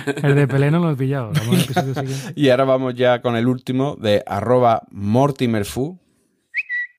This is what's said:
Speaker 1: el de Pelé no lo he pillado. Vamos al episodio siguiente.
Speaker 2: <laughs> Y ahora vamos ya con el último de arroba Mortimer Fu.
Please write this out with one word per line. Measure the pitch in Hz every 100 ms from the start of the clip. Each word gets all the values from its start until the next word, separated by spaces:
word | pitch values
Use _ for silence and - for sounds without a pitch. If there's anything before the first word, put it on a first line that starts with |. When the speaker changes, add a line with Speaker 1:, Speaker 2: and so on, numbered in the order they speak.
| 139 139
Speaker 1:
el | 139 139
de | 143
Pelé | 139 143
no | 165
lo | 170
he | 135
pillado. | 135 139 113
Vamos | 151 113 180
al |
episodio | - - 135 135
siguiente. | 135 135 180 151
Speaker 2:
<laughs> |
Y | 139
ahora | 123 135
vamos | 131 131 123
ya | 123 120
con | 123 117
el | 120
último | 127 - 127 139 -
de | 107 104 -
arroba | 98 113 127 120 113 -
Mortimer | 101 101 117 143 139 123 110 101
Fu. | - 143 185 _ _ _ _ _ - - - -